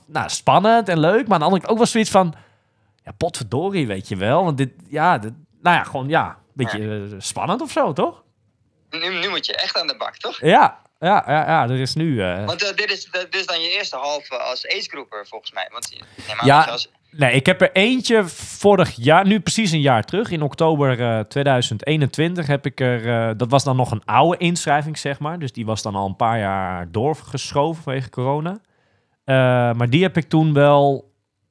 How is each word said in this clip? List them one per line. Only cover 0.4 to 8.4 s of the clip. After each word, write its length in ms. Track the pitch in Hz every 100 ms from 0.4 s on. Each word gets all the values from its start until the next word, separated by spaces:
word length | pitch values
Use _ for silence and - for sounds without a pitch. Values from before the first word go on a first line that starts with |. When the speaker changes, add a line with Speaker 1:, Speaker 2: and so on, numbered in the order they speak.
| - 147 208 226 196
Speaker 1:
en 100 | 165
leuk. 240 | 156 220 214
Maar 60 |
aan 60 | 180
de 60 | 156
andere 140 | 190
kant 100 | -
ook 60 | 220
wel 80 | 240
zoiets 220 | 226 220
van, 260 | 196 175 - _ _ _ _ _ _
ja, 80 | -
potverdorie, 760 | - 165 - 107 127 190 190 123
weet 200 | 95 -
je 80 | 95
wel. 280 | 101 156
Want 140 | 180 135
dit, 120 | 135 - -
ja, 280 | 147 170 143
dit, 160 | 107 131 _ _
nou 140 | 175 160
ja, 60 |
gewoon, 240 | - 139 131
ja, 180 | 156 95
een 80 | - _
beetje, 260 | 135 113 104
Speaker 2:
Ja. 240 | 107 107 101
Speaker 1:
eh, 60 | 98
spannend 440 | - - 123 226
of 100 | 311
zo, 220 | 320 226
toch? 300 | 139 285 - _ _